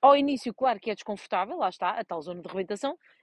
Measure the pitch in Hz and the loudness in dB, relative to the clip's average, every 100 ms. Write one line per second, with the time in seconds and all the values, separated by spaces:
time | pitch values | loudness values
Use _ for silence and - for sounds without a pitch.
0 | 269 285 285 269 247 - 262 208 226 202 | 6 8 4 0 -4 -2 0 0 -4 -6
1 | - 196 - 190 202 349 196 - 180 220 | -8 -10 -4 -2 -2 -2 -4 -2 -2 -2
2 | 202 170 147 175 170 185 180 208 277 349 | -6 -8 -8 -12 -8 -8 -6 -6 -6 -8
3 | _ _ | _ _